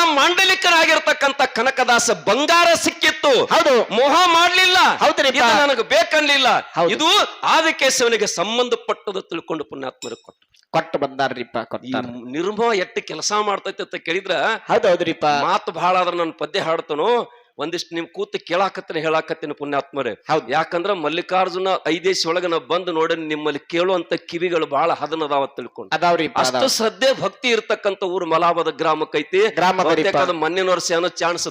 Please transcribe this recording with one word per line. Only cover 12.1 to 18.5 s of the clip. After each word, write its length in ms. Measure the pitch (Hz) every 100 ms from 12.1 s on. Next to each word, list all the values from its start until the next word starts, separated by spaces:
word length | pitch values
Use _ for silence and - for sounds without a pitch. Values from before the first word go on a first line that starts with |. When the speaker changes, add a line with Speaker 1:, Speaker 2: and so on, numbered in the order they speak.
| 120 117
Speaker 1:
ನಿರ್ಮೋಹ 460 | 143 180 214 233 208
ಎಟ್ಟು 240 | 180 208
ಕೆಲಸ 320 | - 156 -
ಮಾಡ್ತೈತೆ 500 | 208 208 190 - 190
ಅಂತ 120 | 180 180
ಕೇಳಿದ್ರ 360 | - 180 190 165 180 220 -
Speaker 2:
ಹೌದು, 200 | 202 214
ಹೌದ್ರಿಪ್ಪ. 380 | 175 170 160 151
Speaker 1:
ಮಾತು 460 | 143 151 208 214
ಭಾಳ 260 | 160 175 185
ಆದ್ರ 160 | 175
ನಾನು 200 | 175 165
ಪದ್ಯ 260 | - 147 190
ಹಾಡ್ತನೋ. 720 | 160 165 - 147 196 240 180 - _ -
ಒಂದಿಷ್ಟು 360 | 147 170 - 170
ನಿಮ್ 120 | 165
ಕೂತು 380 | 190 202 190
ಕೇಳಾಕತ್ತೀನಿ, 560 | -